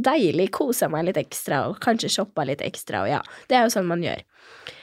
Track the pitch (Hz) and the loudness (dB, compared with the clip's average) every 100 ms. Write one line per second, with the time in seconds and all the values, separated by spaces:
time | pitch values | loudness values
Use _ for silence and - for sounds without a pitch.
0 | 254 311 175 147 190 - 277 - 156 156 | 2 4 4 2 0 0 -2 0 0 0
1 | 170 156 135 - - 143 117 202 240 226 | 0 -2 -4 -6 -2 -2 -2 -2 0 0
2 | 127 - 202 - 135 143 - - - 98 | 0 -2 -2 -4 -4 -4 -6 -8 -6 -2
3 | 101 143 - - - 254 233 214 180 170 | 0 -2 -4 -12 0 4 4 2 0 0
4 | 143 - - _ - - - - | -2 -6 -10 _ -20 -20 -18 -18